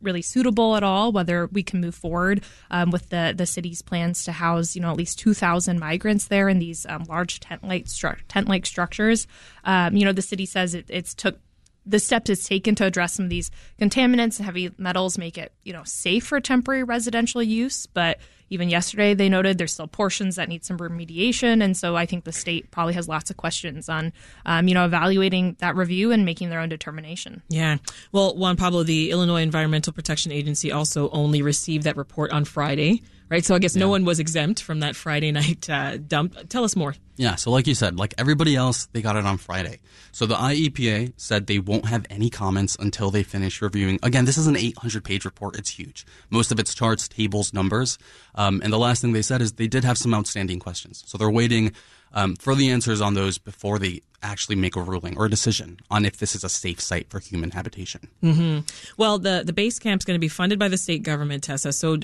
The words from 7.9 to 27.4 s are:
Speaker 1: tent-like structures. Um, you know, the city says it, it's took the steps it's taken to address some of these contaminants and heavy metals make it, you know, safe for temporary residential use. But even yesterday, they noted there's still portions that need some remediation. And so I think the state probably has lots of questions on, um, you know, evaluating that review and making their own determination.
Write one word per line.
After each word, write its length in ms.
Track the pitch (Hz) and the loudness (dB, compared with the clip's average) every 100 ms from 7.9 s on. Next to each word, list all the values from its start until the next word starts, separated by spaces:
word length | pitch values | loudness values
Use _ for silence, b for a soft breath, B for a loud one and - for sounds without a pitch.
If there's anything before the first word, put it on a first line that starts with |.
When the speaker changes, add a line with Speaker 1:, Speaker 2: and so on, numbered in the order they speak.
| - 156 - - | -6 -6 -6 -4
Speaker 1:
tent-like 380 | 196 196 190 - | -2 0 0 -2
structures. 640 | - 175 - 214 226 - B B B | -4 -4 0 2 2 0 B B B
Um, 320 | - 185 175 202 | 0 2 4 4
you 100 | 196 | 4
know, 60 | |
the 120 | 190 | 2
city 240 | - 190 190 | -2 -4 -4
says 260 | 190 180 | -2 -2
it, 120 | 170 - | -4 -8
it's 240 | 185 175 | -8 -8
took 240 | - 196 190 _ _ _ _ - | -4 -4 -4 _ _ _ _ 0
the 120 | 208 | 2
steps 320 | - 233 226 | 4 0 2
it's 160 | 196 - | -2 0
taken 260 | 196 220 | 0 2
to 100 | 208 | 2
address 300 | 196 180 175 | 2 0 -2
some 120 | - 180 | -2 -2
of 40 | |
these 220 | 175 - b b b | -4 -6 b b b
contaminants 580 | 208 269 247 247 233 - | 0 4 4 4 2 0
and 60 | 208 | -6
heavy 260 | 180 180 - | -4 -6 -6
metals 400 | 185 185 185 180 | -4 -2 -2 -4
make 180 | 170 170 | -8 -10
it, 160 | - _ | -14 _
you 100 | - | -16
know, 120 | 175 | -14
safe 420 | - - 175 208 - | -10 -6 0 0 0
for 140 | 285 | -2
temporary 420 | - 254 247 269 | 2 2 2 0
residential 640 | 247 240 233 233 233 247 | 0 -2 -2 0 0 0
use. 420 | 226 220 254 - - | 0 0 -2 -4 -6
But 320 | - 165 - b b b | -2 0 -2 b b b
even 200 | 185 175 | -2 0
yesterday, 440 | 170 175 208 208 | 0 0 2 4
they 160 | 202 190 | 4 4
noted 300 | 190 190 185 | 4 4 2
there's 140 | 165 | -2
still 120 | - 156 | -6 -8
portions 520 | - 196 - 190 175 | -4 -2 -2 -4 -4
that 120 | 170 | -6
need 160 | 170 - | -6 -8
some 140 | 180 | -8
remediation. 840 | 170 170 165 165 220 233 247 226 | -6 -8 -8 0 0 2 4 4
And 140 | 202 185 | 4 2
so 180 | 175 170 | 0 0
I 120 | 175 | 0
think 160 | 175 | -4
the 80 | 165 | -6
state 400 | - - 170 - | -8 -4 -6 -6
probably 240 | - 170 175 | -4 -2 -2
has 120 | 170 | -4
lots 220 | 156 - | -6 -6
of 80 | 190 | -6
questions 500 | 175 - 170 147 - | -6 -4 -8 -10 -6
on, 260 | 160 165 - B B - | -4 -4 -6 B B 0
um, 200 | 165 180 | 4 4
you 60 | |
know, 100 | 180 | 4
evaluating 720 | 175 170 175 196 190 185 180 - | 4 4 4 4 2 2 0 -2
that 160 | 175 185 | -2 0
review 360 | 180 185 220 | 0 2 2
and 140 | 226 185 | 4 2
making 240 | 165 175 | 0 -4
their 100 | 165 | -4
own 100 | 165 | -4
determination. 760 | 160 - 156 156 180 - - | -6 -10 -14 -12 -12 -12 -12